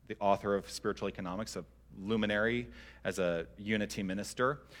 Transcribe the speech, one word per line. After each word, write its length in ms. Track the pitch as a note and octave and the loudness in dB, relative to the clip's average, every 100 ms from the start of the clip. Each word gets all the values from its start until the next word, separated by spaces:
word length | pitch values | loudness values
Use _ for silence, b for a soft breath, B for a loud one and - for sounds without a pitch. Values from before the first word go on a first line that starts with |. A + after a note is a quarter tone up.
| - | -12
the 100 | A2 | 0
author 360 | G2+ G2 G#2 G2 | 4 4 4 2
of 140 | - | 0
Spiritual 380 | - G#2+ F#2+ G2 | -6 -4 -2 -4
Economics, 480 | - F2+ F#2+ - F#2 | -4 -6 -4 -4 -6
a 100 | E2 - - - | -10 -14 -18 -8
luminary 720 | G2 A2+ G#2+ G#2 A2 A#2+ A#2+ B B B | 0 2 4 4 4 2 -2 B B B
as 160 | G2 F#2+ | -4 2
a 280 | F2 E2+ E2 - | 2 2 -2 -6
unity 460 | G#2 G#2+ G#2 - | -2 0 0 -2
minister. 580 | F#2+ G2 G2 - B2+ D3 - B | -2 -2 -4 0 0 0 -8 B